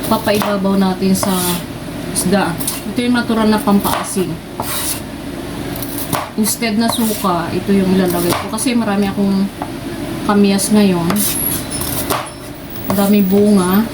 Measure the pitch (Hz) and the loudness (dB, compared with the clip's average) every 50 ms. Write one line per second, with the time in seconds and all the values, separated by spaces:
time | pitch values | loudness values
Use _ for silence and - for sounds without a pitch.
0 | - - - - - 226 208 208 202 208 208 196 185 196 196 196 190 185 185 185 | 0 0 0 0 2 0 0 2 0 0 -2 0 0 2 2 2 2 2 0 0
1 | 190 190 190 190 - 202 185 180 180 180 180 - - - - - - - - - | 2 2 2 2 2 0 0 0 0 0 -2 -4 -4 -8 -12 -10 -10 -10 -8 -8
2 | - - - - - 180 190 202 180 - 165 - - - - - - 214 202 - | -8 -4 -4 -2 0 2 2 2 2 0 -2 -4 -6 -6 -6 -6 -8 -4 -4 -2
3 | 240 240 247 240 226 - 226 220 220 214 220 208 - 208 196 202 190 190 - - | 2 2 2 2 2 0 0 2 4 4 2 2 4 4 2 4 2 0 -2 -2
4 | 196 - - 196 180 165 165 - - - - - - - - - - - - - | -4 -4 -2 -2 -2 -2 -4 -6 -8 -12 -10 -8 -6 -6 -4 -4 -4 -4 -4 -6
5 | - - - - - - - - - - - - - - - - - - - - | -6 -10 -10 -10 -10 -8 -8 -8 -8 -8 -8 -6 -6 -6 -6 -6 -6 -6 -4 -6
6 | - - - - - - - - 214 202 - - 233 226 208 214 233 226 - - | -4 -2 -4 -4 -4 -4 -2 -2 0 0 0 -2 -2 -2 0 0 0 0 0 0
7 | 226 220 208 - - 185 175 170 165 165 - 180 185 - 196 196 190 180 185 190 | 0 0 0 0 0 0 0 0 -2 -2 -4 -4 0 2 2 2 4 4 4 4
8 | 185 175 175 175 175 175 170 - - 202 214 220 - 269 233 240 226 208 202 202 | 2 2 2 0 0 0 0 -2 -4 -4 -4 -2 -2 0 0 2 0 2 0 0
9 | 202 196 196 208 202 196 196 190 196 196 - - - - - - - - - - | 0 0 0 0 0 2 2 2 0 -2 -4 -8 -8 -8 -8 -8 -8 -8 -8 -8
10 | - - - - - - 208 202 202 196 196 196 - - 214 208 208 196 185 175 | -6 -6 -6 -4 -2 2 4 4 4 4 4 2 2 4 4 6 6 6 4 2
11 | 165 170 190 208 202 - - - - - - - - - - - - - - - | 0 2 2 2 2 2 0 -2 -4 -4 -4 -4 -6 -6 -6 -6 -4 -4 -4 -6
12 | - - - - - - - - - - - - - - - - - - 196 196 | -2 -2 -4 -4 -4 -8 -12 -14 -14 -14 -14 -14 -14 -12 -12 -10 -4 -2 2 2
13 | 196 196 208 208 196 185 196 202 208 208 208 196 180 180 190 208 226 226 | 4 4 6 4 4 4 4 4 6 6 6 6 4 4 4 2 2 0